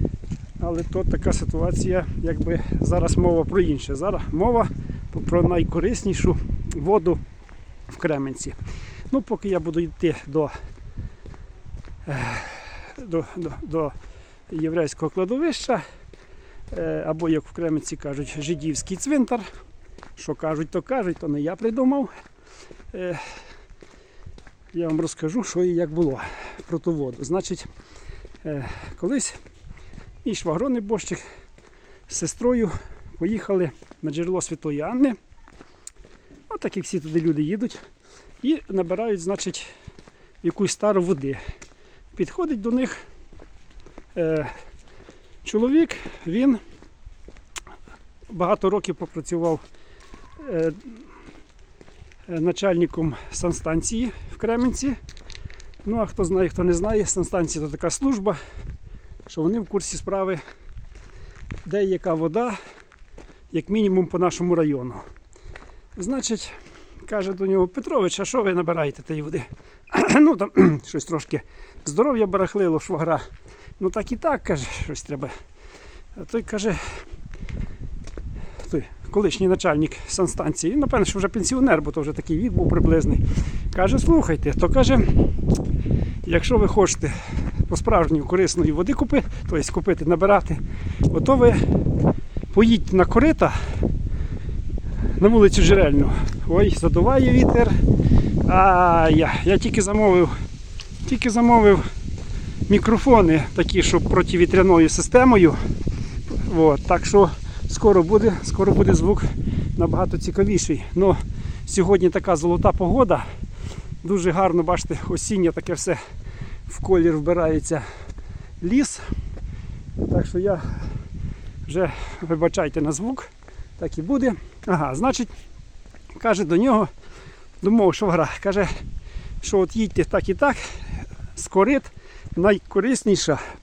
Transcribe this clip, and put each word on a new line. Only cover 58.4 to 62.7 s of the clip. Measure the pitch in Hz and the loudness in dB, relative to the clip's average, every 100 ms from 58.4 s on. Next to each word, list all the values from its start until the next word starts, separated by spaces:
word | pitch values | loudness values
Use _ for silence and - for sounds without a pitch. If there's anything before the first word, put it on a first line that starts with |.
| - - - - - - - - - | -8 -16 -14 -14 -16 -18 -18 -20 -14
що | - | -4
вони | 160 226 | -2 -2
в | 180 | -4
курсі | 202 - 156 | -6 -6 -10
справи, | 185 196 190 170 - - - - - - - - - - - - - | -6 -4 -2 -4 -8 -20 -18 -16 -16 -18 -20 -20 -20 -18 -14 -14 -6
де | 196 | -2
яка | 196 180 185 | 0 0 -2
вода, | 160 160 202 247 196 - | 0 0 0 -2 -6 -12